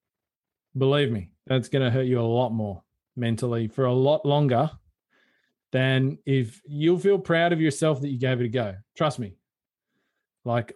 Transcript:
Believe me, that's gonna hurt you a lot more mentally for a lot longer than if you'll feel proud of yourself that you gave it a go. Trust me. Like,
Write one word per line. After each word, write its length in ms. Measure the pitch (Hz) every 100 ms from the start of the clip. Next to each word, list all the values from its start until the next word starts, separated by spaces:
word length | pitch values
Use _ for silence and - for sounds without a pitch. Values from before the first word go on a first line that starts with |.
| _ _ _ _ _ _ _ 131
Believe 340 | 135 143 139
me, 200 | 113 85 _ -
that's 200 | 131 113
gonna 240 | 139 127
hurt 140 | 131 131
you 160 | 123
a 0 |
lot 320 | 113 117 123
more 280 | 110 104 92 _ _ _ -
mentally 500 | 117 113 123 117 110
for 180 | - 127
a 80 |
lot 320 | 127 131 151 147
longer 460 | 143 147 120 156 - _ _ _ _ _ _ _ _ _
than 460 | 131 131 131 131 156 -
if 360 | 135 113 - -
you'll 320 | 147 156 175
feel 220 | 196 196
proud 320 | 190 165 170
of 80 | 165
yourself 400 | 156 143 160 139
that 80 | 143
you 100 | 127
gave 220 | 127 127
it 60 | 120
a 40 |
go. 260 | 123 107 95 - -
Trust 240 | 156 147
me. 160 | 104 - _ _ _ _ _ _ _ _ _ _ 127
Like, 260 | 120 113